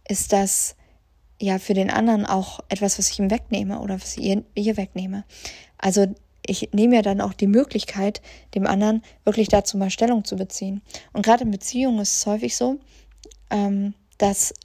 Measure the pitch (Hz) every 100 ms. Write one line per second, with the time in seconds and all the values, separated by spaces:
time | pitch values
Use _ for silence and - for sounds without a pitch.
0 | - 196 - 202 196 - - - _ _
1 | _ _ _ - 196 190 - 190 190 -
2 | 226 214 208 190 185 - - 196 202 -
3 | 190 - 196 233 - 202 196 202 208 190
4 | - - 196 202 - - 208 208 190 185
5 | 190 196 - - - - - - 190 190
6 | 196 - _ _ - 190 - 208 233 240
7 | 202 196 202 - 202 214 277 208 - 196
8 | 202 - - - - 196 190 196 208 226
9 | - _ - 214 208 202 - 196 190 -
10 | 233 233 - 190 190 - 190 202 - -
11 | - - 208 240 240 196 - 247 262 220
12 | 202 - - 214 240 - 247 285 - -
13 | - - - - - 208 202 196 202 -
14 | _ - 202 196 - -